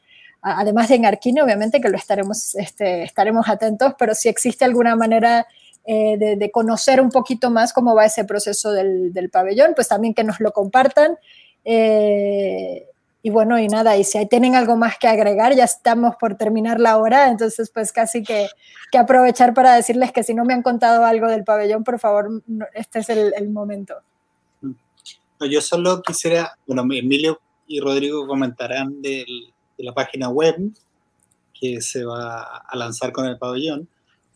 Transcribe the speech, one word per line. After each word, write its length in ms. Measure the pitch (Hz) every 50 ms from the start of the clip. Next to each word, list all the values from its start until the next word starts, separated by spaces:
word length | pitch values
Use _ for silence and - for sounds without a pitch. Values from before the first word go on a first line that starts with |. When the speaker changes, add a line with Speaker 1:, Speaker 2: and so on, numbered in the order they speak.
| _ _ _ _ _ - _ _ -
Speaker 1:
a-, 180 | 196 165 170
además 280 | 208 208 208 233 233 226
de 80 | 262
en 100 | 240 233
Arquine, 360 | 214 214 - - 247 240 302 302
obviamente, 380 | 254 208 202 214 220 226 285
que 80 | 233 208
lo 80 | 190
estaremos, 600 | 185 - - 208 196 196 196 220 226 - - -
este, 480 | 196 196 - - - 208 190 180 175 165
estaremos 440 | 165 - - 196 214 220 226 220 220
atentos, 460 | 214 202 220 220 214 208 254 269 269 -
pero 160 | 247 220 214
si 120 | - - 233
existe 360 | 220 - - 247 226 - 262
alguna 300 | 254 240 240 233 233 226
manera, 500 | 226 226 220 226 226 220 233 233 233 233 - _ _ _ _ - _ _
eh, 300 | - 220 220 214 214 214
de, 200 | 208 214 214 208
de 140 | 202 208 208
conocer 480 | 208 233 226 220 226 214 - - 262 262
un 120 | 269 247
poquito 400 | - 269 247 - 262 220 - 247
más 240 | 240 226 226 240 -
cómo 200 | 277 247 240 226
va 120 | 214 214
ese 180 | 220 220 - 208
proceso 480 | 190 202 208 - 214 202 - - 214 208
del, 400 | 196 190 196 190 185 185 175 180
del 160 | 185 180 -
pabellón, 440 | - 185 185 190 202 226 285 330 320
pues 120 | - 233 -
también 260 | 214 202 220 233 220
que 100 | - 220
nos 160 | 220 190 -
lo 100 | 220 214 208
compartan. 680 | 214 202 196 202 262 262 269 - 302 294 320 339 - _ _ - _ _ _ _ _ _ 220 226 226 220 220
Eh, 1000 | 220 214 214 208 208 202 202 202 202 202 202 190 185 185 190 185 180 - - - _ _ _ _ _ _ -
y 80 | 226
bueno, 280 | 208 226 214 220 240 233
y 100 | 220 208
nada, 280 | 214 220 226 226 208
y 80 | 196 196
si 120 | 196 - 214
ahí 80 | 208
tienen 280 | 202 - 240 240 254 254
algo 220 | 254 240 220 233
más 220 | 226 233 226 - -
que 100 | - 240
agregar, 460 | 226 214 214 202 208 196 220 247 277
ya 100 | 262 -
estamos 520 | - - - - 240 233 233 240 240 233
por 200 | - - 226 202
terminar 420 | - 220 214 220 220 214 226 233 220
la 180 | 233 226 220 220
hora, 300 | 220 226 233 277 285 262
entonces 420 | 240 208 226 220 220 - 226 214 -
pues 180 | 233 214 - -
casi 300 | - 226 220 - 240 214
que, 260 | - 226 208 202 196 - _ _ _ - - - - -
que 60 | 254
aprovechar 560 | 240 226 254 254 254 254 240 - 254 247 233
para 200 | 262 254 254 247
decirles 380 | 240 233 - 233 247 262 247 -
que 100 | 247 214
si 100 | - 226
no 100 | 226 240
me 80 | 247 254
han 80 | 247 240
contado 420 | 254 240 226 240 233 233 233 233
algo 240 | 226 226 226 220 226
del 160 | 226 220 196
pabellón, 400 | 226 214 214 208 208 214 220 220
por 140 | 254 247 233
favor, 440 | - 214 208 208 208 208 226 220 -
no, 200 | - 226 214 214 - -
este 240 | 220 220 - - 226
es 80 | 220 -
el, 240 | 233 220 208 208 202
el 120 | 202 208 208
momento. 460 | 208 208 208 208 202 202 196 - 151 - - _ _ _ _ _ _ _ _ _ _ _ -
Speaker 2:
No, 840 | 135 127 - _ _ _ _ _ - - _ _ _ _ _ 151
yo 140 | 139 143 147
solo 420 | 214 - - 175 175 185 180 180 180
quisiera, 540 | - 170 - - 165 165 170 165 165 - _ _
bueno, 160 | - 131 127 123
Emilio 580 | 127 135 127 120 131 143 143 151 160 156 156 _ _ _ _ _
y 140 | - 151 143
Rodrigo 460 | 139 139 135 139 139 143 151 151 139
comentarán 760 | 135 139 135 135 123 120 - 123 120 127 135 135 135 143 143 139
del, 240 | 139 135 135 127 123 123 120 117 _ _ _ _ _ _
de 80 | - 123
la 80 | 123 120
página 340 | 139 131 - - 135 131 123
web 280 | 123 143 156 165 160 165 190 214 214 _ _ _ _ _ _ _ _ _ _ _ _ _ _ _ _ -
que 220 | 131 127 123 117
se 240 | 117 - - 131 120
va 380 | 120 117 120 120 117 117 113 113
a 340 | 117 117 120 - - 127
lanzar 340 | 123 117 117 117 - 135 123 123
con 120 | - 131
el 120 | 127 123 117
pabellón, 500 | 131 123 123 127 147 160 151 143 170 - _ _ _ _ _ _ _ _ _